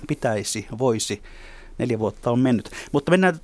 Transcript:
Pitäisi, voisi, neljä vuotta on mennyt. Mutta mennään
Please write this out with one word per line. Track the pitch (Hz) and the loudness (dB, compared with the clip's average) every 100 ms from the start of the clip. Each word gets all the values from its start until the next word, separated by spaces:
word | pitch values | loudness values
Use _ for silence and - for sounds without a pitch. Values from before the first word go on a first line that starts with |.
| - | -6
Pitäisi, | 151 127 107 98 113 104 110 | -2 0 0 -2 -6 -6 -2
voisi, | 131 113 - - - - - - - - | 0 2 -2 -6 -8 -18 -18 -20 -18 -6
neljä | 123 110 | -2 0
vuotta | 107 - - | -2 -2 0
on | 120 | 2
mennyt. | 131 120 - - - | 4 2 -2 -12 -2
Mutta | 147 143 | 0 4
mennään | 180 190 165 | 4 4 2